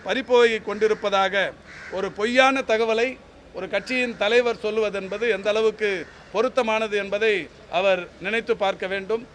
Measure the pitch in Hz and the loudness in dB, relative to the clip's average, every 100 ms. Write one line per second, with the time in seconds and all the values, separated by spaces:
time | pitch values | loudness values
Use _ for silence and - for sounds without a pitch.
0 | - 214 262 247 240 220 - 208 214 214 | -2 -4 4 6 6 2 -4 0 2 2
1 | 208 196 190 196 170 - - - - 185 | 0 2 2 2 -2 -4 -20 -18 -8 -4
2 | 190 170 214 247 262 269 - 220 226 220 | -4 -2 0 4 4 4 0 0 2 2
3 | 247 254 - - - - 180 202 196 254 | 0 -4 -16 -20 -16 -12 -6 -6 -2 -2
4 | 247 202 202 240 240 226 214 214 214 196 | -2 0 2 4 2 0 -2 -2 -2 -2
5 | 190 202 233 196 202 214 220 214 214 185 | -6 -4 -2 0 0 2 0 0 -4 -4
6 | 151 - - 190 247 - 226 220 220 202 | -8 -16 -8 -2 0 0 0 0 0 -4
7 | 202 202 220 202 147 - - 170 196 185 | -2 0 0 0 -4 -14 -4 0 2 2
8 | 175 - 175 226 226 226 196 196 190 196 | -2 -10 -4 -4 -2 -2 0 -2 -4 -6
9 | 190 226 254 | -4 -6 -6